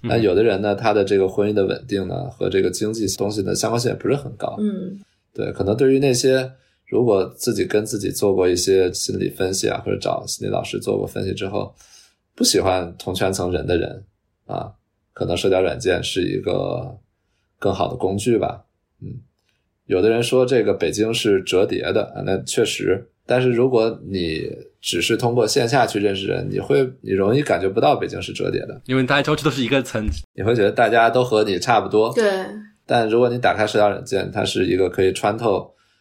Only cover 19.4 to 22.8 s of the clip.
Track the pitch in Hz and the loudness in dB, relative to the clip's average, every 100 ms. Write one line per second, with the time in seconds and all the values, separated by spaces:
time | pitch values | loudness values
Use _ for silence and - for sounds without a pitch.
19.4 | _ _ _ _ _ 92 104 113 117 127 | _ _ _ _ _ 2 4 2 2 2
20.4 | 127 131 104 - 80 101 110 113 110 95 | 4 4 2 2 0 0 0 2 2 2
21.4 | 92 92 104 87 78 107 - 95 95 95 | 4 2 2 0 0 0 -2 -6 -4 -4
22.4 | - - 113 - | -2 0 0 0